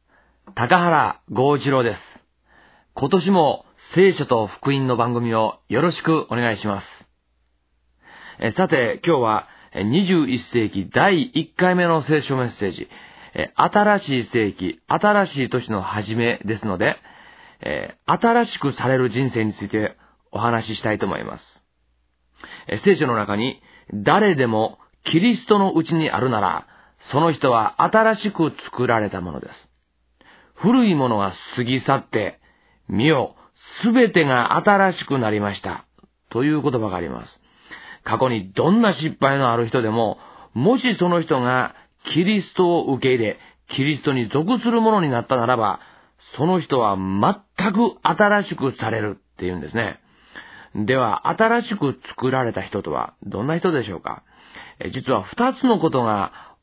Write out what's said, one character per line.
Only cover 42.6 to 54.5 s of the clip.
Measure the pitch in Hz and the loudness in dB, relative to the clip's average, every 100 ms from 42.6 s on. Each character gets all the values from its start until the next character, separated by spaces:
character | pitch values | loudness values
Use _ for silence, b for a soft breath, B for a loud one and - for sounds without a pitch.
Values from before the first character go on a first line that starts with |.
| 175 170 | 2 2
を | - | 0
受 | 127 | 0
け | 131 | 2
入 | 127 | 0
れ、 | 107 - b b - | 0 -4 b b -10
キ | - | -4
リ | 139 143 | -2 -2
ス | |
ト | 147 | -2
に | 131 110 | -2 0
属 | 135 170 247 | -2 0 0
す | 233 | 2
る | 233 | 2
も | 220 | 4
の | 208 | 2
に | 151 | 2
な | 120 | 0
っ | - | 0
た | 131 | 0
な | 117 | 2
ら | 120 | 0
ば、 | 104 - b b b b | 0 -4 b b b b
そ | - - 160 | -14 -4 0
の | 185 | 0
人 | 143 135 | 0 0
は | 110 95 | 2 0
全 | 95 98 139 202 _ - 196 | -2 0 0 0 _ -4 -2
く | 196 240 - | 2 0 0
新 | 147 165 208 208 | -2 2 4 2
し | 202 | -2
く | 170 135 | -4 -6
さ | - 113 | -4 -4
れ | 110 | -4
る | 107 - | -4 -8
っ | _ - | _ -8
て | 90 | -6
い | |
う | 90 | -6
ん | |
で | 76 | -6
す | |
ね。 | 113 101 - B B B B B B B 104 | -4 -4 -8 B B B B B B B -6
で | 107 | 0
は、 | 131 117 - - | 2 2 -2 -2
新 | 165 226 233 | 0 2 2
し | 233 202 | -2 -4
く | 139 - | -4 -4
作 | - - 127 | -12 -6 -2
ら | 131 | 0
れ | 120 | -2
た | 95 | -4
人 | 92 101 | -6 -8
と | 85 | -6
は | 65 - - | -6 -6 -10
ど | - 98 | -10 -6
ん | 131 | -4
な | 165 | -2
人 | 185 | 0
で | 147 | -2
し | 104 | -4
ょ | 85 | -8
う | |
か？ | - 55 _ B B | -10 -12 _ B B